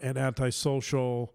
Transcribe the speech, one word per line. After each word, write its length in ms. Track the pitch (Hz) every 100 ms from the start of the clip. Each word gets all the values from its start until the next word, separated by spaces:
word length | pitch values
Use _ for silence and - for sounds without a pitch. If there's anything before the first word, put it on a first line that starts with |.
and 160 | 131 131
antisocial 1120 | 135 123 131 - 147 139 - 135 127 120 120